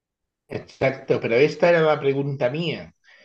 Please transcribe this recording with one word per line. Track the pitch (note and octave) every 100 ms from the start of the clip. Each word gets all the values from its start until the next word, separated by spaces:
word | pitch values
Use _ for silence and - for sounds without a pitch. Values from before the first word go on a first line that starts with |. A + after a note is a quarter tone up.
| _ _ _ _ _
Exacto, | - - - C3+ C3 - B2
pero | A#2 A#2
esta | D3+ D#3 F3
era | E3+
la | D#3 D3
pregunta | C#3 C#3 C#3 C3+ B2
mía. | D3 E3+ G#2 E2 _ _ _